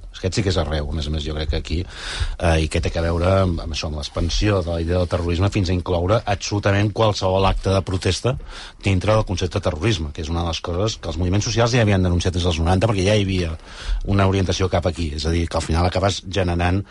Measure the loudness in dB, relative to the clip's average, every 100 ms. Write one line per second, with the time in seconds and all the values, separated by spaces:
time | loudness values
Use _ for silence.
0 | -10 -6 -4 0 0 0 0 -2 -2 -4
1 | -2 -4 -4 -4 -2 -2 -2 -4 -4 -10
2 | -10 -4 -4 0 2 2 2 0 -2 -2
3 | 0 2 2 4 2 0 -4 -6 -6 -6
4 | -6 -2 0 2 2 2 0 -2 0 0
5 | 2 0 0 0 2 2 0 0 0 0
6 | 2 0 0 -4 -2 -2 2 2 2 2
7 | 2 2 2 2 2 2 2 0 0 -2
8 | 0 0 -2 -2 -6 -16 -16 -6 0 2
9 | 2 2 2 -2 -2 -2 -2 -2 0 0
10 | -4 -6 -4 -2 -2 -4 -4 -2 -2 -4
11 | -6 -2 0 0 0 2 2 4 4 4
12 | 4 2 0 0 0 0 2 2 2 2
13 | 2 2 2 0 -2 -6 -12 -10 -4 -2
14 | 0 2 4 4 2 0 0 0 0 -2
15 | -4 -2 0 0 0 -2 0 2 2 2
16 | 0 0 -4 -2 0 0 0 0 -2